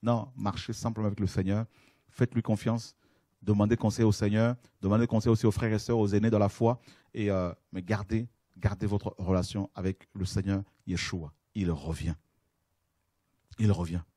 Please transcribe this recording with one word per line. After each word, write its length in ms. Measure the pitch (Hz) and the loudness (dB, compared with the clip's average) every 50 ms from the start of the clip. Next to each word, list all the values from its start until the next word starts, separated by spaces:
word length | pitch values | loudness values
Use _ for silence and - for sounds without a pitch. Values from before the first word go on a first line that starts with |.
| - | 0
Non, 260 | 117 120 113 107 - - | 0 0 0 -2 -6 -10
marchez 360 | - 107 - 110 - - - 117 | -4 -4 -4 -4 -4 -6 -8 -10
simplement 340 | - - 120 113 107 107 | -6 -4 -6 -4 -2 -2
avec 140 | 104 98 - | -2 -2 0
le 60 | 101 | -2
Seigneur. 400 | 90 - - 95 95 98 104 113 - _ _ _ _ _ _ _ _ | -2 0 0 0 0 0 -2 -2 -4 _ _ _ _ _ _ _ _
Faites-lui 340 | _ - 123 117 - 120 113 | _ -2 -2 0 0 -4 0
confiance. 520 | - 113 101 - 117 113 117 113 - - _ _ _ _ _ _ _ _ _ - | 0 -2 0 0 -2 -2 -2 -4 -8 -18 _ _ _ _ _ _ _ _ _ 0
Demandez 340 | - 104 101 104 104 117 | 0 4 4 4 4 4
conseil 280 | 117 - 113 101 - 117 | 2 2 0 2 4 4
au 80 | 110 104 | 4 4
Seigneur. 440 | - - 104 101 110 113 117 123 123 _ - _ _ | 4 2 2 2 4 2 2 0 -2 _ -20 _ _
Demandez 260 | - 95 101 110 120 | 0 2 2 4 2
conseil 240 | 117 - 110 - 120 | 2 2 2 4 4
aussi 160 | 113 110 - | 2 4 4
aux 40 | 113 | 2
frères 220 | 104 - - 113 110 | 2 2 0 0 0
et 60 | 107 | 0
sœurs, 200 | - - 117 117 | 0 0 2 2
aux 100 | 107 101 | 2 4
aînés 220 | 95 104 104 113 | 2 2 2 4
dans 80 | 110 104 | 4 4
la 100 | 104 101 | 4 2
foi. 320 | - - 117 113 123 123 _ - - _ _ _ _ | 2 2 2 2 2 0 _ -20 -20 _ _ _ _
Et, 180 | 113 107 104 | -4 -2 0
euh, 220 | 98 95 90 87 85 _ _ _ - | 0 0 0 -2 -4 _ _ _ -10
mais 100 | 92 90 | -10 -4
gardez, 460 | 87 107 101 101 95 110 113 117 120 _ _ _ _ _ - | -2 -4 -4 -2 -2 -4 -4 -4 -4 _ _ _ _ _ -2
gardez 280 | - 104 101 - - | -2 -2 -2 0 -4
votre 280 | 104 101 101 - 107 - _ | -2 -2 -2 -2 -4 -8 _
relation 520 | 95 92 95 92 90 98 - 104 98 - _ | -2 0 2 2 0 0 -4 -6 -6 -6 _
avec 340 | - 95 95 95 _ - _ _ | -6 -4 -4 -4 _ -10 _ _
le 100 | 101 95 | -6 -6
Seigneur 380 | 92 - 107 92 98 98 98 104 _ _ _ _ | -4 -2 -2 -2 0 -2 -2 -4 _ _ _ _
Yeshua. 460 | - 92 87 - - - 90 80 73 - _ _ _ _ | -6 -4 -4 -4 -4 -6 -8 -8 -10 -16 _ _ _ _
Il 160 | 107 98 87 | -4 -2 -2
revient. 440 | 82 73 - 80 80 76 73 82 80 - _ _ _ _ _ _ _ _ _ _ _ _ _ _ _ _ _ _ _ _ _ _ _ _ _ _ - - | -2 -2 -4 -6 -6 -4 -4 -6 -6 -6 _ _ _ _ _ _ _ _ _ _ _ _ _ _ _ _ _ _ _ _ _ _ _ _ _ _ -6 0
Il 140 | 110 107 101 | 2 2 2
revient. 300 | 82 90 82 85 87 85 _ _ | 2 -2 -4 -6 -6 -8 _ _